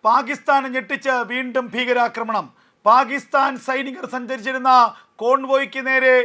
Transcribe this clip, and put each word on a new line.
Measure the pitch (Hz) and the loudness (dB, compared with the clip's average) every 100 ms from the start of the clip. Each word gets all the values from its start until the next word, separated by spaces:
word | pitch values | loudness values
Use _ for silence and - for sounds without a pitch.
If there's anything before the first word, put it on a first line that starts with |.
| 214 | 2
പാകിസ്ഥാനെ | 240 254 285 - 277 262 254 | 0 0 -6 0 0 0 -8
ഞെട്ടിച്ച് | - 277 269 254 233 | -6 -6 -2 -2 -4
വീണ്ടും | 247 254 247 247 | -6 -4 -6 -6
ഭീകരാക്രമണം. | 226 247 247 240 233 226 214 143 _ _ _ 208 | -6 -2 0 0 -4 -6 -6 -8 _ _ _ 4
പാകിസ്ഥാൻ | 247 247 269 - 285 269 254 - | 4 4 -4 -2 0 0 -2 -6
സൈനികർ | 262 269 254 - | -6 -6 -10 -10
സഞ്ചരിച്ചിരുന്ന | 254 240 262 208 262 254 254 233 - _ - | -10 -8 -8 -6 -2 4 4 4 -2 _ -4
കോൺവോയ്ക്ക് | 233 269 262 269 269 269 262 | 0 0 2 -2 -2 -6 -2
നേരെ | 262 262 254 | 2 4 4